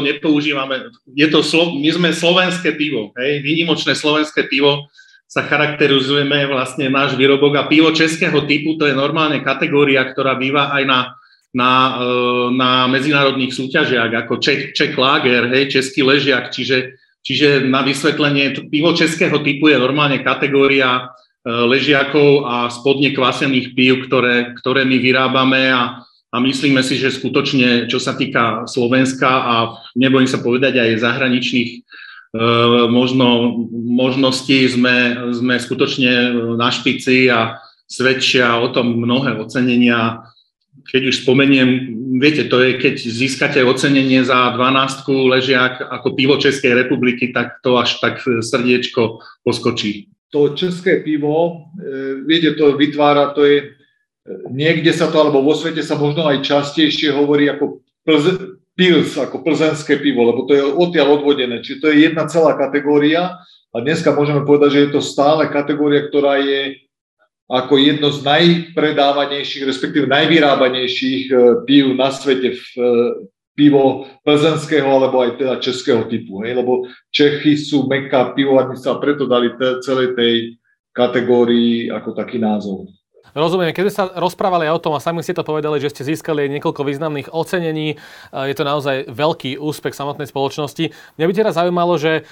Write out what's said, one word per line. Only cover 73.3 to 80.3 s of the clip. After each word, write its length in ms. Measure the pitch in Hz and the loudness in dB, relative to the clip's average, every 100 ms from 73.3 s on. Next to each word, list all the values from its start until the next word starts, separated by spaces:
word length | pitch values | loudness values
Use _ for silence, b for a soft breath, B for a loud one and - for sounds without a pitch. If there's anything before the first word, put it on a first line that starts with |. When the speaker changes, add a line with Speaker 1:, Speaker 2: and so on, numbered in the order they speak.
| _ _ | _ _
Speaker 2:
pivo 560 | - 147 139 135 131 B B | 2 4 6 4 0 B B
plzenského 640 | 151 147 156 151 - 151 135 | 0 2 2 0 -2 0 2
alebo 320 | 135 131 127 | 2 2 2
aj 160 | 120 120 | 0 -2
teda 240 | 131 117 | -4 -2
českého 480 | 131 123 - 113 110 | -4 -4 0 0 0
typu, 400 | 113 - 98 113 | -6 -8 -10 -4
hej? 80 | 123 | -2
Lebo 320 | 123 127 127 B _ | 0 -2 -4 B _
Čechy 480 | - 147 147 151 147 | 2 2 2 0 0
sú 320 | - 143 123 | 0 -2 0
mekka 400 | 135 135 135 127 | -2 0 0 0
pivovarníctva, 720 | 139 139 131 127 123 135 120 | 0 2 2 0 -4 -6 -2
preto 240 | 139 147 120 | -2 -2 0
dali 240 | 120 120 113 | 0 0 -2
te-, 240 | 127 127 | -4 -2
celej 320 | 135 131 127 123 | -2 -2 -2 0
tej 180 | 117 | 0